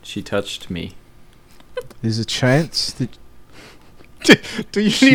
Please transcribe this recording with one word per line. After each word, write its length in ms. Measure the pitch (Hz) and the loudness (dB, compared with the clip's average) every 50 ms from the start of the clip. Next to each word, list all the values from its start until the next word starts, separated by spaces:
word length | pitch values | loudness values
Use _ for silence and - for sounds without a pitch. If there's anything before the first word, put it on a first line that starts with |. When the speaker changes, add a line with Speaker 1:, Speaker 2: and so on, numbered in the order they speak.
Speaker 1:
She 200 | - - - 104 | -16 -12 -12 -10
touched 480 | 98 - - 101 98 - - - - - | -10 -6 -4 -4 -4 -6 -10 -14 -10 -10
me. 240 | 92 85 85 90 - - - - - - - - - - _ - - - - - - - - - - - | -10 -10 -10 -12 -14 -18 -20 -20 -20 -20 -20 -20 -20 -20 _ -20 -20 -20 -20 -16 -14 -14 -14 -14 -16 -6
Speaker 2:
There's 180 | - 113 110 113 | -4 -4 -4 -4
a 60 | 113 | -4
chance 680 | - - - - 123 127 147 165 - - - - - - | -6 -4 -2 2 2 4 2 2 0 -4 -6 -6 -6 -6
that 240 | - 131 117 - - - - - - - - - - - - - | -8 -8 -8 -8 -16 -20 -20 -20 -20 -20 -20 -20 -20 -20 -20 -20
Speaker 3:
<laughs> 500 | - - - - - - - - - - | -20 -20 -20 -20 -20 -20 -20 -20 -6 6
Do, 120 | - 277 - - - - - 220 - | 6 6 6 6 -10 -10 -10 -10 -6
do 80 | - 202 | -2 0
you 80 | 214 208 | 0 0
Speaker 2:
she 200 | 220 - - 269 269 | 2 4 6 6 8